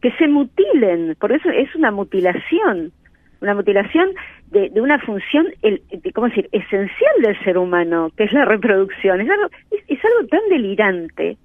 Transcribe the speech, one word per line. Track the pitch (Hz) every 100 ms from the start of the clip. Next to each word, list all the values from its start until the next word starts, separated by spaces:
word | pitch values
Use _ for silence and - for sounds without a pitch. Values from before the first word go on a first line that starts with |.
que | 247
se | - 320
mutilen, | 294 269 - 392 349 214 170 165 160
porque | - 285
eso | 349
es | - 277 330
una | 294
mutilación, | 202 196 190 180 180 - 339 427 190 160 _ _ _ _ _
una | 202 202
mutilación | 202 196 202 320 381 381 - - -
de, | 208 196
de | 202
una | 254 294
función, | - 202 - 285 330 -
el, | 226 196 _
de, | 196 185
¿cómo | 202 240
decir?, | 220 -
esencial | 214 - 196 196 - 554 554
del | 233 196
ser | - 180
humano, | 180 175 170 170 160 -
que | 214
es |
la | 277 277
reproducción. | 214 220 196 196 - 196 185
Es | 226
algo, | 403 415 - _
es, | 415 _
es | 294 427
algo | 480 285
tan | 320 440
delirante | 339 202 196 208 185 165 - 165 214